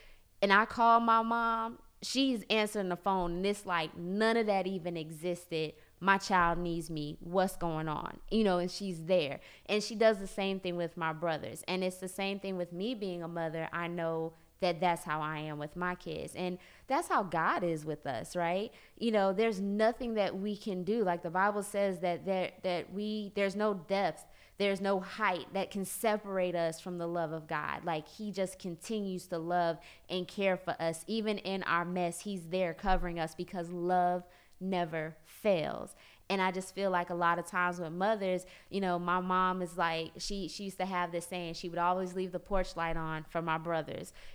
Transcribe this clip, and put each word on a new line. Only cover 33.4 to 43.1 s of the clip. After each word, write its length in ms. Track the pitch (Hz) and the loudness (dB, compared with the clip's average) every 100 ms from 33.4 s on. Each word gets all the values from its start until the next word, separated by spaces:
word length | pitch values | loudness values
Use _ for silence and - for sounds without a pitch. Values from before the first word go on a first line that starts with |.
| 175 190 170 | -8 -6 -6
love 520 | 180 175 180 180 180 180 - - - | -2 2 4 4 2 -4 -18 -20 -8
never 560 | 185 185 170 160 156 160 | -2 0 0 -2 -6 -10
fails. 720 | - - 214 175 147 57 - - - - - | -20 -2 2 4 2 -4 -8 -14 -20 -18 -2
And 100 | 196 | 0
I 100 | 190 | 2
just 220 | 185 185 | 0 -6
feel 160 | - 196 | -2 2
like 220 | 180 175 | 2 0
a 20 | |
lot 240 | 175 170 170 | 2 4 4
of 80 | 170 | 0
times 340 | 185 180 175 | 0 0 0
with 120 | 165 | -6
mothers, 560 | 175 202 220 190 180 185 - - | 0 0 2 0 -2 -4 -16 -8
you 100 | 202 | -2
know, 160 | 190 175 | 0 0
my 220 | 175 180 | 2 0
mom 420 | 180 185 185 185 | 2 4 4 2
is 160 | 175 175 | -4 0
like, 360 | 170 165 160 190 | 0 0 -4 -8
she, 300 | - 202 170 | -6 -4 -6
she 160 | - | -8
used 160 | 196 185 | -10 -6
to 60 | 185 | -2
have 260 | 180 175 | 0 0
this 160 | 170 170 | -2 -4
saying, 260 | 180 170 | -6 -6
she 160 | 165 175 | -8 -6
would 80 | 170 | 0
always 380 | 175 185 185 185 | 2 2 0 -4
leave 160 | 185 | -4
the 80 | 175 | -6
porch 360 | - 196 180 165 | 0 0 0 -2
light 220 | 165 165 | -2 0
on 300 | 160 | -2